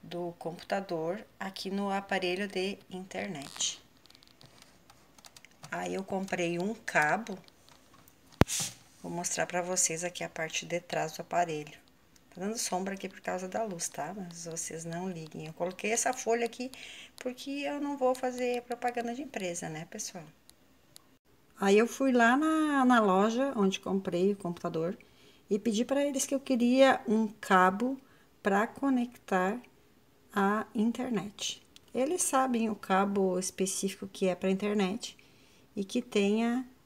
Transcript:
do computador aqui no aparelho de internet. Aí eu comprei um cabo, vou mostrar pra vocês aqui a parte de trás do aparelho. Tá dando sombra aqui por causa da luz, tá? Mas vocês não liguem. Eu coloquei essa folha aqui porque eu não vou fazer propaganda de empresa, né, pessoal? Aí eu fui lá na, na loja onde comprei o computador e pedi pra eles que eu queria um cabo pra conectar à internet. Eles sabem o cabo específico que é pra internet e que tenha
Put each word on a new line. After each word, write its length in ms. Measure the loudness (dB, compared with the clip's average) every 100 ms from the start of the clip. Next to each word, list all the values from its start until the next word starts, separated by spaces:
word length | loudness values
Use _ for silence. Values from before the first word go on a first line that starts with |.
do 320 | -10 -8 -8 -8
computador 800 | -10 -10 -4 -4 -2 -4 -4 -6 -10 _
aqui 320 | -10 -8 -6
no 220 | -4 -2
aparelho 560 | -4 -2 -2 -2 -2 -4
de 320 | -4 -4 -6 -12
internet. 920 | -14 -10 -8 -8 -8 -10 -6 -6 -6 -18 _ -20 -20 -20 _ -20 -20 -20 -20 -20 -20 -20 -20 -20 -20 -20 _ -10
Aí 240 | -8 -4
eu 120 | -6 -4
comprei 520 | -6 -4 -2 0 0
um 160 | -2
cabo, 640 | -4 0 2 4 0 -4 -12 -14 _ -20 -20 _ -20 -20 _ _ -4 -2 0 -6 -8 -20 -16
vou 80 | -10
mostrar 340 | -6 -6 -2 -2
pra 160 | -2
vocês 440 | -2 0 0 -2 -6
aqui 180 | -8
a 60 | -10
parte 360 | -8 -6 -6 -6
de 140 | -8
trás 320 | -4 -4 -4
do 100 | -8
aparelho. 560 | -4 -2 -2 -4 -10 -18 _ _ _ _ _
Tá 100 | -10
dando 180 | -8 -4
sombra 360 | -4 -2 -4
aqui 160 | -8 -10
por 100 | -10
causa 300 | -6 -6 -4
da 120 | -4
luz, 280 | -4 -6 -8
tá? 240 | -6 -8 -8
Mas 300 | -12 -12 -10
vocês 400 | -8 -8 -8 -8
não 240 | -6 -6
liguem. 380 | -8 -10 -12 -12
Eu 60 |
coloquei 380 | -6 -6 -4 -2
essa 220 | 0 -2
folha 320 | -2 0 0 0
aqui 260 | -4 -10 -10 -18 -18 -20 -10
porque 280 | -10 -10 -8 -6 -6
eu 160 | -4
não 160 | -6 0
vou 180 | 0 0
fazer 460 | -2 -2 -2 -2
propaganda 520 | -4 -4 -4 -2 -6
de 80 | -6
empresa, 440 | -8 -6 -6 -6 -8
né, 160 | -8
pessoal? 400 | -10 -10 -10 -10 -16 -20 -20 _ _ _ _ -20 _ _ _ _ _ 0
Aí 180 | 6 6
eu 100 | 6
fui 260 | 2 2
lá 240 | 6 6 6
na, 480 | 4 2 2 4 6
na 160 | 6
loja 500 | 6 4 4 2 0 2
onde 240 | 2 2
comprei 500 | -2 -2 0 2 2
o 60 | 0
computador 600 | -4 -6 -4 -2 -4 -6 -16 -20 -20 -20 _
e 100 | -2
pedi 240 | 0 0
pra 220 | 0 2 0
eles 200 | 0 -2
que 80 |
eu 60 | -2
queria 640 | 0 4 6 8 8 6 2
um 220 | 2 2
cabo 720 | -4 6 8 8 6 -2 -2 -10 -20 _ _
pra 240 | 6 6 2
conectar 960 | 0 2 2 0 -6 0 2 4 0 -8 -20 _ _ _ _ _
à 360 | 2 4 2 0 2
internet. 840 | 2 2 -2 -2 -4 -8 -8 -8 -14 -20 _
Eles 300 | -2 0 0
sabem 480 | 2 2 2 2 0
o 60 | -2
cabo 640 | 2 2 4 2 2 0
específico 680 | -4 -2 -2 0 -4 -6 -12
que 200 | -2 -2
é 80 | 0
pra 160 | 0
internet 640 | 0 0 0 0 -2 -8 -16 -20 -20 -20 -20 _ -10
e 80 |
que 200 | -4 -4
tenha 680 | -2 2 4 4 2 0 -6 -16